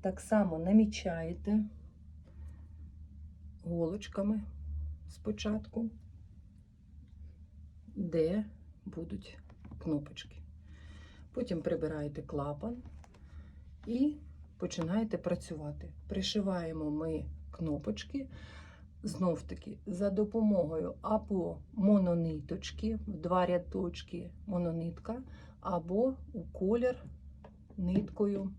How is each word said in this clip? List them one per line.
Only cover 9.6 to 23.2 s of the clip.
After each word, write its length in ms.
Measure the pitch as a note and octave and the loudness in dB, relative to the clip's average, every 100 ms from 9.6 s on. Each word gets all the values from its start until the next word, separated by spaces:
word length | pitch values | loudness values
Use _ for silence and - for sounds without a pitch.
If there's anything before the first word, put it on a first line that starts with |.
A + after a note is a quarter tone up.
| - - | -14 -8
кнопочки. 580 | - D3 D3 - - - - - - - - - - - - | -2 0 -2 -12 -14 -14 -16 -16 -18 -18 -16 -16 -16 -18 -10
Потім 300 | - A3+ E3+ | -6 -2 0
прибираєте 600 | - D#3+ D#3 D#3 D3 D3 | 2 2 0 0 -4 -6
клапан 600 | - D3 C#3 D3 A3 A#3+ - - - - - - - - - - - | -4 -2 -2 -2 -4 -6 -10 -14 -18 -20 -16 -16 -16 -18 -18 -14 -2
і 300 | A#3+ C#4+ D4 - - - - | 4 4 4 -10 -16 -18 -4
починаєте 600 | F3+ - D#3+ G3+ A3 F3+ | -4 0 2 4 4 2
працювати. 760 | F3 E3+ - D#3 D3 D3 - - - | 2 0 0 -6 -4 -6 -10 -10 -4
Пришиваємо 840 | G3 F#3+ G#3+ G3 F#3 E3 D#3 D3+ | 0 2 2 4 2 0 -2 0
ми 340 | D3+ D#3+ D#3 D3 - - | 0 0 0 -2 -8 -12
кнопочки, 800 | - D#3+ D3 G#3 G#3+ - C#4 C4+ - - - - - - - | -4 0 0 0 -4 -4 -4 -6 -10 -14 -14 -16 -18 -18 -8
знов-таки, 760 | G#3 - F3+ D#3+ - - - - - | -6 0 2 2 -2 -10 -8 -10 -6
за 240 | F3+ G3+ | 0 2
допомогою 840 | G3 G#3 A3+ A3 G3 D#3 D#3+ - - | 4 2 4 6 6 6 2 -2 -4
або 560 | G#3 G#3+ - G3 E3+ E3 - | 2 2 2 0 0 -4 -8
монониточки, 1300 | - G3 G#3 F3+ E3+ E3 D#3 C#3+ - - - G#3+ A3 - | 4 8 10 8 6 4 0 -4 -4 -4 -2 -2 0 -2
в 60 | |
два 340 | F3+ | -4